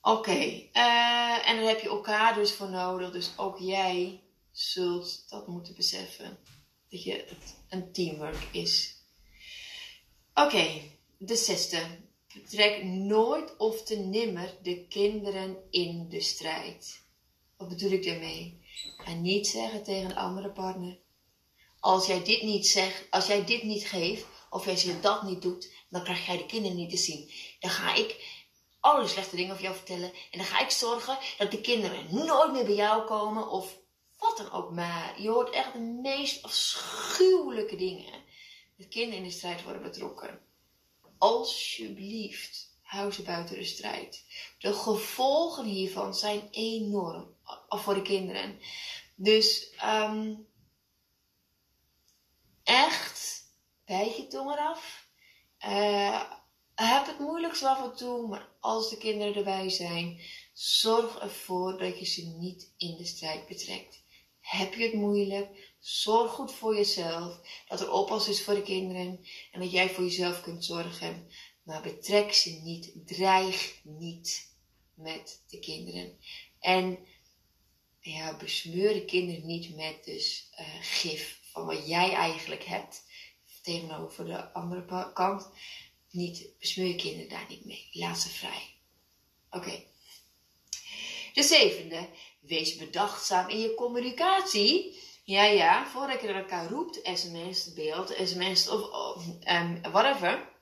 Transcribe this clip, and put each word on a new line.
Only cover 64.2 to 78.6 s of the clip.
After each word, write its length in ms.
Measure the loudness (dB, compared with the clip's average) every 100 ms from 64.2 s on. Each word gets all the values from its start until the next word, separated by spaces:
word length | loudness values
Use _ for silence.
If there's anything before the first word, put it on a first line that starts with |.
| _ _
Heb 340 | -8 -4 -4
je 80 | 0
het 100 | 0
moeilijk? 800 | 2 2 2 2 0 -4 -10 -20 _
Zorg 520 | -6 -4 4 4 4
goed 200 | -2 -8
voor 240 | -6 0 2
jezelf, 640 | 2 2 -2 -4 -6 -10 -16 -18 -8
dat 120 | -6
er 120 | 0
oppas 360 | 2 2 0 0
is 140 | -2
voor 120 | 2
de 80 | 0
kinderen 600 | 0 -2 -2 -4 -6 -8 -14 -16 -14
en 80 | -6
dat 120 | -2
jij 180 | 2 2
voor 140 | 2
jezelf 360 | -2 0 0 -2
kunt 240 | -8 -8
zorgen. 640 | -6 -4 -6 -6 -8 -10 -14 -20 -20 _
Maar 200 | -12 -10
betrek 500 | -10 -10 4 4 6
ze 180 | 4 2
niet, 420 | -2 -8 -10 -10 -16 -10
dreig 680 | 0 6 6 4 -2 -6 -8
niet 760 | -18 -12 -12 -10 -6 -8 -8 _ _ _ _
met 480 | _ -10 -10 -12 -20 _
de 100 | -14
kinderen. 600 | -12 -10 -10 -10 -12 -14 -16 -16 -18 _
En 380 | 2 2 2 -4 -12 _ _ _ _ _ _ _ _ _
ja, 360 | -10 -8 -8 -8
besmeur 560 | -6 -6